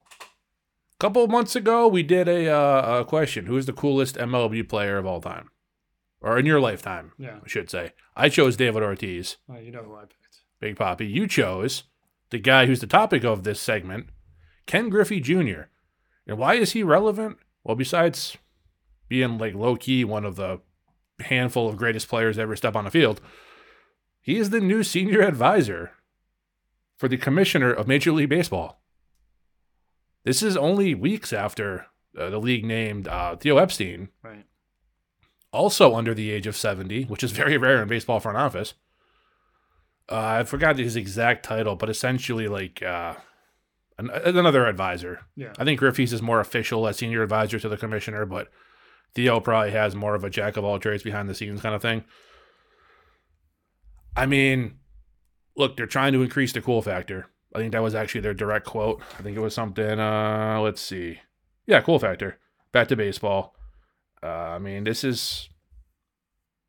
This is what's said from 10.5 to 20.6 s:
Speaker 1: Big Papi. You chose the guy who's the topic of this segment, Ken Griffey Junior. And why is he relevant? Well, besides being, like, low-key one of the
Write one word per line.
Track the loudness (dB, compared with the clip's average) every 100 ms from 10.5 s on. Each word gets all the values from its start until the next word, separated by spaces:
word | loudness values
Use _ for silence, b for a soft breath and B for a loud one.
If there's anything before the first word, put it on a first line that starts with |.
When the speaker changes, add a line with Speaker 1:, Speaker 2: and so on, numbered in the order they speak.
| -10
Speaker 1:
Big | -8 -2
Papi. | -2 -2 -2
You | -2 0
chose | 0 0 0 -4 -6 -12 _ _ _ -10
the | -2
guy | 6 6 6
who's | 4
the | 4
topic | 4 6 2
of | 2 -2
this | -2 -4
segment, | -4 -4 -4 -12 -14 -20 _ _ _ _
Ken | -4 -2 0
Griffey | 2 2 0
Junior. | 0 2 0 -4 -12 _ _ _ _ _ -10
And | -2
why | 2
is | 4 2
he | 2
relevant? | 4 6 4 0 -6 -10 _ _
Well, | -6 -4
besides | 0 2 2 0 -8 -12 _ _ _ _ _ _ -4
being, | 0 0 -2
like, | -4
low-key | -2 -2 0 0 0
one | 2 -2
of | -6 -6
the | -6 -8